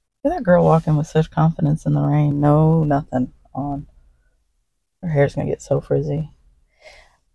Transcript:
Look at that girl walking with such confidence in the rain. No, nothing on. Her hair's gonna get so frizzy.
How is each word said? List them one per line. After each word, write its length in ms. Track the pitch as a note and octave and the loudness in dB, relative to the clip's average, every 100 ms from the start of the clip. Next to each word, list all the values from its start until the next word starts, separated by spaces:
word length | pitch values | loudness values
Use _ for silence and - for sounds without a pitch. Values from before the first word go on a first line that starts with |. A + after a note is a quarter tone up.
| _ _ | _ _
Look 100 | C#4+ | -4
at 40 | F4 | -2
that 40 | |
girl 200 | F3+ F3 | 0 2
walking 320 | D#3+ D#3+ D#3+ D3+ | 4 2 2 -2
with 100 | D3+ | 0
such 240 | D#3 D#3+ | -2 -2
confidence 540 | - D#3+ - D3 D#3 - | 0 0 0 -2 -2 -2
in 80 | |
the 80 | D3 | 0
rain. 380 | D3 D3 D3 C#3+ | 0 0 0 0
No, 440 | D3 D3+ D#3 D#3+ | 2 4 4 2
nothing 480 | D3 C#3+ - B2+ B2+ - _ | 0 -2 -2 -4 -4 -8 _
on. 320 | C3 C#3+ C#3+ D#3 - _ _ _ _ _ _ _ _ _ _ | -10 -8 -8 -12 -20 _ _ _ _ _ _ _ _ _ _
Her 60 | F3 | -4
hair's 240 | C#3+ C#3 | 0 0
gonna 140 | D#3 D3 | 0 -4
get 100 | - | -6
so 200 | - C#3+ | -2 -4
frizzy. 480 | - C#3+ D3+ D3 - _ _ _ _ _ - - _ _ _ | 0 -2 -2 -4 -6 _ _ _ _ _ -20 -20 _ _ _